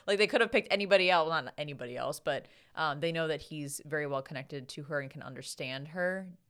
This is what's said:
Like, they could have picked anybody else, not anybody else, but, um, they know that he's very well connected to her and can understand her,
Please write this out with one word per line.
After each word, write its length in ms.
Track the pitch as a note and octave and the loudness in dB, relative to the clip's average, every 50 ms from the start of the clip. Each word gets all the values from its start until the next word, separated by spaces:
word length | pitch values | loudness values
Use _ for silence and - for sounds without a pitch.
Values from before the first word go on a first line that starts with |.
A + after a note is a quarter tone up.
| - | -2
Like, 120 | - G3+ | 0 4
they 100 | G3 G#3+ | 4 4
could 140 | G3+ - A#3+ | 6 6 4
have 100 | A3+ G#3+ | 4 4
picked 160 | - A3+ G#3 - | 4 2 2 2
anybody 400 | - G3+ G3+ F#3+ G3+ F#3+ F#3 F3+ | 0 0 4 6 6 6 8 8
else, 200 | F3+ E3+ D#3+ D#3+ | 6 6 6 4
not 240 | E3 D#3 C3 B2 - | 2 -2 -2 -4 -6
anybody 380 | - D3+ D3 C#3+ B2 B2+ A#2+ B2 | -8 -8 -8 -8 -8 -8 -8 -6
else, 240 | B2 B2 B2+ D3 - | -4 -4 -4 -4 -2
but, 280 | - D#3+ C#3 C3 - - - - - _ - | -2 -2 -2 -2 -4 -10 -18 -20 -20 _ -4
um, 240 | - D#3+ D3+ C#3 D3 | -2 -2 0 0 0
they 140 | D3 E3+ E3 | -2 0 0
know 160 | E3 E3 D#3+ | 0 0 0
that 120 | D#3 C#3+ | 0 -2
he's 380 | - - D#3 D3+ D3 C#3 C#3 - - | -4 -8 -8 -6 -6 -6 -6 -8 -6
very 200 | D3 D3+ D3+ D3 | -4 -2 -2 0
well 160 | C#3+ C#3 C3+ | 0 -2 -2
connected 460 | C3+ - D#3 C3 C3+ - D3+ C#3+ B2+ - | -4 -4 -8 -10 -8 -8 -10 -10 -10 -10
to 140 | - - C#3+ | -12 -12 -6
her 160 | C#3 D#3+ C#3+ | -4 -4 -4
and 100 | C#3 C3+ | -4 -4
can 120 | - D3+ | -8 -12
understand 640 | - B2+ A#2 B2 C3 - - - D3 B2+ C3 C3+ C#3+ D3+ | -12 -12 -12 -10 -10 -10 -8 -8 -6 -6 -6 -6 -8 -6
her, 380 | D#3+ F#3 F3+ F3+ F#3 F#3+ F#3+ F#3 F3 - _ | -2 0 0 0 0 -2 -4 -8 -12 -18 _